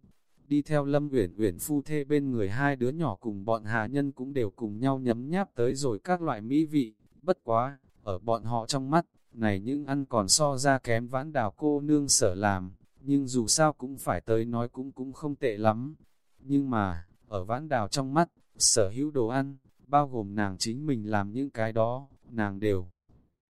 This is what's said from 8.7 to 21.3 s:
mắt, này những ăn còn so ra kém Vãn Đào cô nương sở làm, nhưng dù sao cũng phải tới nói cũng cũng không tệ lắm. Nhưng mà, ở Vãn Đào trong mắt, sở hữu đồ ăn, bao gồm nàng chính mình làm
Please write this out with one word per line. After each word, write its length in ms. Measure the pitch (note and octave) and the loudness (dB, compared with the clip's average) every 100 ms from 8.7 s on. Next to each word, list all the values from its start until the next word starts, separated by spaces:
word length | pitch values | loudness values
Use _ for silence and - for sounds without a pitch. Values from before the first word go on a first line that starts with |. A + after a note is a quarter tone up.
| C#3 C3 | -4 0
mắt, 160 | E3 - _ _ | 0 0 _ _
này 280 | A#2 A2 G2 | -4 -2 0
những 240 | G#2+ C#3+ | -4 -6
ăn 200 | C#3 C#3+ | -2 -4
còn 240 | C3+ A#2 F#2+ | 0 0 2
so 280 | - D3+ C3 | 2 2 2
ra 220 | C#3 C3 | 2 2
kém 300 | - A2+ A#2+ | 2 -2 0
Vãn 240 | C3 D#3 | -6 -4
Đào 220 | D3 G#2+ - | -2 -2 0
cô 240 | D3+ D3 | 0 0
nương 280 | D3 D3+ C#3 | 2 2 4
sở 260 | - G#2 | 2 2
làm, 380 | F#2 G#2 F#2+ F#2 - _ _ | 4 2 2 -4 -12 _ _
nhưng 260 | C3+ C#3 C3 | 0 0 2
dù 200 | B2+ G#2+ | 0 2
sao 260 | - D#3 | 4 4
cũng 240 | - B2+ C3+ | 2 -10 -6
phải 240 | - F2+ | -4 -4
tới 240 | - A2+ | 2 0
nói 240 | A2+ A#2 A#2+ | 2 -2 -4
cũng 240 | - C3+ | -6 -12
cũng 200 | C3 C3+ | -8 -10
không 240 | B2+ D3+ C#3 | -6 -6 -2
tệ 200 | C3+ G#2 | -2 2
lắm. 400 | A2 A2 C3+ D#3 - _ _ _ | 2 2 -4 -10 -20 _ _ _
Nhưng 320 | C3 C#3 C#3 | 0 0 2
mà, 360 | A#2 G2 E2+ E2+ _ _ | 0 0 -2 -10 _ _
ở 160 | G2+ | -6
Vãn 240 | F#2 B2 D#3 | -2 -4 0
Đào 200 | B2+ G2+ | -2 0
trong 260 | C#3+ C3+ | -2 0
mắt, 160 | D3 E3+ _ _ - | 0 0 _ _ 0
sở 300 | - A#2 F#2+ | 2 4 2
hữu 220 | A#2 D3+ | 0 -2
đồ 160 | D3 A2 | 0 0
ăn, 300 | C3 C#3 C3+ _ _ - | 0 -2 -8 _ _ 2
bao 220 | C#3+ C#3+ | 2 2
gồm 260 | B2 G2+ | -2 -2
nàng 220 | G#2 G2+ F#2 | -2 -2 -2
chính 280 | A#2 B2 D3+ | -6 -4 -2
mình 240 | B2 G#2 | -2 0
làm 220 | G#2+ G2+ | 0 0